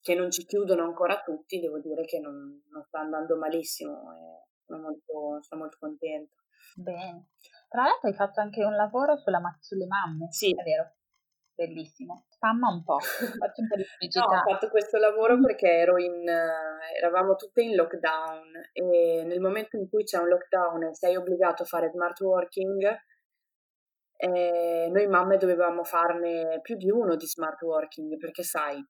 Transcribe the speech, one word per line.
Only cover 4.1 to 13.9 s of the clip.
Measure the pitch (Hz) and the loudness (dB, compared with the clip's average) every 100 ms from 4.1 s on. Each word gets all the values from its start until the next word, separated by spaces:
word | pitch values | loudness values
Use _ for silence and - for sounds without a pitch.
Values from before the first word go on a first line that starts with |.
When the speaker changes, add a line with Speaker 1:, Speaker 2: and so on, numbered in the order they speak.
Speaker 1:
e | 165 165 165 _ _ | -20 -20 -20 _ _
sono | _ 160 | _ -14
molto, | 156 151 _ 156 147 147 | -12 -14 _ -8 -8 -10
sono | 147 160 | -12 -14
molto | 156 - | -14 -12
contenta. | 151 151 160 151 151 _ _ _ - - | -14 -10 -8 -8 -12 _ _ _ -20 -14
Speaker 2:
Bene. | 180 175 185 175 185 _ _ _ _ | -10 -10 -10 -14 -20 _ _ _ _
Tra | - | 0
l'altro | 262 508 233 | 2 2 0
hai | |
fatto | 196 202 202 | 0 -2 -2
anche | 208 214 | -6 -2
un | 208 | -2
lavoro | 208 208 240 285 294 | 0 0 0 2 2
sulla | 214 185 | 2 -2
ma-, | 180 - | -2 -10
sulle | - 196 185 | -10 -6 -4
mamme, | 196 180 160 165 | -4 -4 -6 -8
Speaker 1:
Sì. | 165 208 180 | -2 0 0
Speaker 2:
è | |
vero? | 165 156 165 _ _ _ _ _ _ | 0 -2 -2 _ _ _ _ _ _
Bellissimo. | _ 170 160 160 _ 170 180 _ | _ -6 -6 -14 _ -14 -14 _
Spamma | _ 220 233 240 | _ 0 2 0
un | 175 | 0
po', | 165 143 | -2 -2
facci | - - 233 - 202 - | -2 -6 -6 -4 -6 -4
un | 226 | -4
po' | 208 | -2
di | |
Speaker 1:
<laughs> | 196 | -6